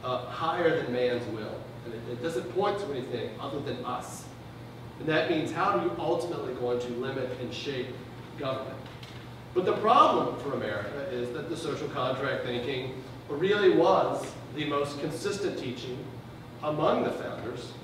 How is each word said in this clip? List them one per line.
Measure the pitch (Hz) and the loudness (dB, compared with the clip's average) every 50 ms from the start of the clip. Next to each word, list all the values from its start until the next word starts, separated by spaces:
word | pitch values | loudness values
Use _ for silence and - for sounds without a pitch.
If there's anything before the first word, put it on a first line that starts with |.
| 127 | -2
uh, | 127 127 123 - | -2 -2 -2 -2
higher | - - - 165 165 165 175 170 160 156 143 | -6 -4 0 0 0 2 6 6 6 6 6
than | 135 127 | 2 0
man's | 123 123 123 123 120 120 120 110 | 2 2 4 4 2 2 -2 -4
will. | 107 107 107 104 - - - - - - - | -4 -4 -6 -6 -6 -8 -10 -12 -12 -12 -10
And | 117 113 | -10 -10
it, | 117 120 123 | -8 -8 -8
it | 120 117 | -6 -4
doesn't | 165 165 - - - - - | -4 -2 -2 -2 -4 -2 0
point | 180 208 208 202 202 | 2 2 2 0 0
to | - 143 | -4 -4
anything | 143 127 123 - 127 113 - 117 107 - | -4 -4 -4 -4 -4 -4 -4 -6 -6 -8
other | - - 156 143 | -8 -6 -4 -4
than | 120 127 117 - 120 | -4 -4 -6 -4 -4
us. | 123 123 - - - - - - - - - - - - - - - - - - - - - | -4 -4 -4 -6 -8 -10 -12 -12 -14 -14 -14 -14 -14 -14 -14 -14 -14 -14 -14 -14 -14 -12 -4
And | 139 156 | 0 2
that | 156 156 - - | 4 4 4 4
means | 165 156 - - | 4 2 2 0
how | - 151 185 202 196 175 | 0 2 2 4 4 4
are | |
you | - 349 - - | 2 2 0 0
ultimately | - - 170 170 165 175 160 147 139 131 123 | 2 2 2 2 2 -2 -2 -4 -4 -4 -2
going | 117 123 123 123 120 | 0 0 2 2 0
to | 123 123 117 | 0 -2 -2
limit | 120 131 135 131 135 123 120 123 - | -2 -2 -2 -2 -2 -2 -4 -4 -6
and | 123 110 | -6 -6
shape | - - - 143 135 127 120 123 117 - - - - - - - - - | -6 -6 -4 -4 -4 -4 -4 -6 -8 -10 -10 -12 -12 -12 -14 -12 -8 -6
government? | 143 131 131 131 131 - - - - - - - - - - - - - - - - - - | -4 -2 -2 -4 -4 -6 -8 -10 -10 -12 -12 -14 -14 -14 -14 -14 -12 -14 -14 -14 -14 0 0
But | 180 - | 2 4
the | - - | 4 2
problem | - 202 220 254 285 311 - - - - - - - | 4 6 8 10 10 10 8 8 4 2 2 -2 -2
for | - 143 131 | -4 -2 -2
America | 123 110 107 107 - - - - 143 135 - | -2 -2 -2 -2 -4 -4 -4 -6 -6 -4 -4
is | 123 123 120 120 | -2 -2 -2 -2
that | - 151 143 - | -4 -6 -4 -4
the | 160 | -4
social | - - 147 135 - 151 - | -4 -2 -4 -4 -2 -4 -4
contract | - 139 127 127 131 131 139 131 120 - - | -2 -2 0 0 0 0 0 0 0 -2 -2
thinking | 123 120 120 123 143 131 127 135 127 - - - - - - - - | -2 -2 -2 -2 -2 -2 -2 -4 -4 -6 -8 -10 -12 -12 -12 -8 -6
really | 143 143 175 196 208 202 196 180 | -2 2 4 4 6 8 8 8
was | 160 160 170 - 185 - - - - - - - - - - - - | 8 10 8 8 8 6 6 4 0 -2 -4 -6 -8 -10 -10 -8 -6
the | 151 147 | -4 -2
most | 143 143 143 143 - - 143 | 0 2 2 0 0 -2 -4
consistent | - - - - - 202 180 - - 165 - - | -4 -4 -4 -2 -2 -2 -2 0 -2 -2 -2 -2
teaching | 139 123 117 - - - - - - - - - - - - - - - - - | -4 -6 -6 -6 -6 -8 -6 -8 -8 -10 -10 -12 -12 -14 -14 -14 -14 -14 -12 -4
among | - 151 151 151 160 190 220 247 - | -2 0 2 4 4 4 4 4 2
the | - | 0
founders | - - - - - - - 113 131 135 - - - - | 0 -2 -4 -6 -6 -6 -6 -6 -6 -6 -8 -10 -12 -12